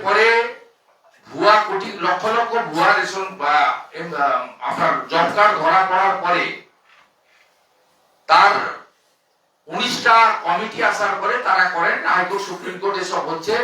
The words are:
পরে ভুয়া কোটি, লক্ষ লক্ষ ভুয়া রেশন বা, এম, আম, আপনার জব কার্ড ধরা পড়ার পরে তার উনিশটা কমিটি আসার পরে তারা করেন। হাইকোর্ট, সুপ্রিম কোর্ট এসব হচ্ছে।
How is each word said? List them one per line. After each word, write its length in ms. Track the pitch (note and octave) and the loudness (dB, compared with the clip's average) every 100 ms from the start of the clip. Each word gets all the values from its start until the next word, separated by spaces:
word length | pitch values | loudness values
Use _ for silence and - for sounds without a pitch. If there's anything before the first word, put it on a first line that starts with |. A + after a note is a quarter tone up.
| F#3+ | 0
পরে 200 | G#3 A3+ A#4 A#4+ - - _ _ _ _ _ - | 2 4 2 0 -6 -20 _ _ _ _ _ -16
ভুয়া 280 | C#3+ G3 G#3+ - | 0 4 4 2
কোটি, 220 | F#3+ G3 F3+ F#3 | -4 -6 -4 -2
লক্ষ 180 | F#3 A3 A#3 | -2 0 0
লক্ষ 160 | A#3 A#3 - | 0 -2 -2
ভুয়া 220 | D#3 F#3+ | 0 2
রেশন 340 | F3+ F#3 F#3+ - - | 2 0 -6 -8 -4
বা, 140 | - F#3 - - - D#3 | 0 2 2 -2 -8 -12
এম, 100 | E3+ D3 C#3 | -8 -2 0
আম, 180 | B2+ B2 - - | 0 -4 -10 -8
আপনার 260 | - D#3+ D#3 - | -2 -2 -2 -2
জব 160 | D#3+ - G3+ | -2 0 2
কার্ড 180 | G#3 G#3 | 2 2
ধরা 200 | E3 F#3+ F#3 | 2 2 2
পড়ার 260 | F#3 G3 F#3 | 2 0 0
পরে 220 | F3 F3 E3+ - - _ _ _ _ _ _ _ _ _ _ _ _ _ _ _ - | 0 -2 -2 -8 -18 _ _ _ _ _ _ _ _ _ _ _ _ _ _ _ 2
তার 240 | E3 G3 G3+ G3+ - - _ _ _ _ _ _ _ - | 4 6 2 -4 -8 -16 _ _ _ _ _ _ _ -10
উনিশটা 480 | E3+ B3 B3 B3 A3+ A3+ - | -6 -4 -2 4 6 6 2
কমিটি 360 | - A3+ A3 A#3 A3 | -2 -2 -4 -2 -2
আসার 220 | - G3 G3 | 0 -2 -2
পরে 140 | G3+ B3 A3+ | -2 -2 0
তারা 180 | F#3+ F3+ E3+ | 2 2 0
করেন। 220 | F3 - D#4+ B3+ | -2 0 0 0
হাইকোর্ট, 280 | F3+ F#3+ F#3+ | 0 -4 -6
সুপ্রিম 280 | F3 F3+ F3+ | -10 -10 -8
কোর্ট 140 | G3 G3 | -6 -4
এসব 200 | F3+ F#3 D#3 | -4 -6 -6
হচ্ছে। 240 | D#3+ G3+ A#3+ | -6 -2 -2